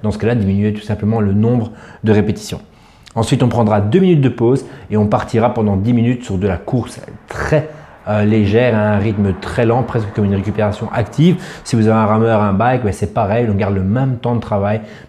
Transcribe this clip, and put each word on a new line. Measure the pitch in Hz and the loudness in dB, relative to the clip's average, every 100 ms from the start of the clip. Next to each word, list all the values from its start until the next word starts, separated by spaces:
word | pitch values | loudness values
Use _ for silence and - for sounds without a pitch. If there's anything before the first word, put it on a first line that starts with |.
dans | 107 | -6
ce | 104 | -2
cas-là | 110 120 | 0 0
diminuez | 98 98 104 | 0 0 0
tout | 104 | -2
simplement | - 101 104 113 | -6 -4 -2 0
le | 101 | 0
nombre | 98 117 123 104 - - - 110 | 2 2 0 -2 -10 -20 -4 2
de | |
répétitions. | 104 104 - - - - - - - - | 2 2 -4 -8 -12 -14 -20 -20 -20 -10
Ensuite | 117 110 127 | -4 0 2
on | 123 | 2
prendra | 117 107 107 | 2 2 2
deux | 104 175 | 2 4
minutes | 190 160 | 4 4
de | 113 | 2
pause | - 117 139 - - - | 2 2 2 -4 -18 -4
et | 107 | 0
on | 104 | 2
partira | 117 110 113 117 | 0 0 0 0
pendant | 113 104 95 | 0 0 0
dix | 110 | 2
minutes | 120 113 123 | 2 2 -2
sur | - 95 | -4 -2
de | 101 | -2
la | 87 | -2
course | - 127 - - - - - | -2 -4 -4 -12 -18 -18 -14
très | - 143 156 147 - - - - | -8 0 0 -2 -12 -20 -14 -4
euh, | 107 | 0
légère, | 104 110 104 110 127 110 | 2 2 4 4 4 2
à | 107 | 2
un | 101 | 0
rythme | 110 104 101 85 | 0 0 0 -2
très | - - 117 | -4 0 2
lent, | 120 | 2
presque | - 117 101 - | 0 -4 -4 -2
comme | 101 | 0
une | 98 | 0
récupération | 101 104 107 104 107 | -2 -2 -2 -2 -6
active. | - 107 - 170 180 - - | -4 -4 2 2 2 -4 -14
Si | - 117 | -2 2
vous | 110 | 4
avez | 110 | 4
un | 104 | 2
rameur, | 110 113 110 | 2 2 2
un | 104 | 2
bike, | 95 120 131 | 2 2 0
ben, | 104 | -2
c'est | 92 98 | -4 -4
pareil, | - 101 113 117 | -2 0 0 0
on | 98 | 0
garde | 98 98 | 0 0
le | |
même | 95 113 135 123 | 0 0 0 -2
temps | 120 117 | -2 -4
de | |
travail, | - 104 101 110 - - | -2 -2 0 -2 -6 -18